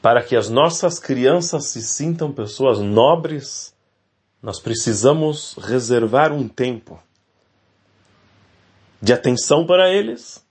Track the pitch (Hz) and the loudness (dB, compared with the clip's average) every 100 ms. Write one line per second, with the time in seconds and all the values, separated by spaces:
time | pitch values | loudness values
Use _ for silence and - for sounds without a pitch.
0 | 113 120 - 117 104 117 165 170 175 165 | 4 2 2 0 2 2 2 2 -4 -4
1 | - 131 131 175 170 156 - 117 110 - | -6 0 2 2 0 -6 -6 -10 -8 -6
2 | 151 165 151 131 107 - 131 104 101 104 | -4 -4 -6 -6 -10 0 0 2 2 4
3 | 131 165 156 151 143 - - _ _ _ | 6 4 -2 -10 -12 -16 -18 _ _ _
4 | _ _ _ _ - - - 113 113 - | _ _ _ _ -12 -10 -6 -4 -2 2
5 | 123 156 156 151 - - 101 127 113 123 | 2 2 0 -4 -12 -14 -4 -4 0 0
6 | 113 127 156 147 113 - 127 117 _ - | 2 2 2 0 -6 -4 -6 -6 _ -20
7 | _ _ _ _ _ _ _ _ _ _ | _ _ _ _ _ _ _ _ _ _
8 | _ _ _ _ _ _ _ _ _ _ | _ _ _ _ _ _ _ _ _ _
9 | 101 120 139 123 - 147 165 180 185 196 | 0 2 2 -2 2 0 4 4 4 2
10 | 214 240 - - _ | -2 -10 -16 -20 _